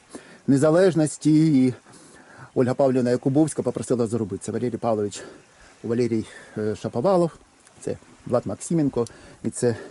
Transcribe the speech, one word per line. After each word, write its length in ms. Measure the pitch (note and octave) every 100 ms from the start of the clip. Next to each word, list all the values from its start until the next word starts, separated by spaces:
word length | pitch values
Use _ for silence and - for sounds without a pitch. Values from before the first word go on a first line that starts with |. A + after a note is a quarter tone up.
| _ - - - -
незалежності, 1160 | C#3 D#3 E3 F#3+ D#3+ D3+ - D3+ D#3 D#3+ C#3
і 100 | B2+ A#2+ - - - - - - -
Ольга 200 | - B2
Павлівна 360 | B2+ C#3 B2+ B2
Якубовська 520 | B2 C#3 C3 D#3 -
попросила 440 | B2 - B2 A#2+ A2+
зробити. 380 | A2+ G2+ F#2+
Це 80 | -
Валерій 240 | A#2 A#2+ A2+
Павлович, 460 | A#2 G#2+ G#2 - - - _ _ - -
Валерій, 420 | A2 A#2 A#2+ A2+ G2+ - - -
е, 180 | G#2+ G#2
Шаповалов, 540 | A2+ A#2+ E3 F#3 E3+ - - _ _ -
це 160 | - - - - -
Влад 200 | A#2 -
Максименко, 600 | G#2+ - E3+ C#3+ B2 A#2 - - -
і 60 | A#2
це, 260 | - B2 A2 -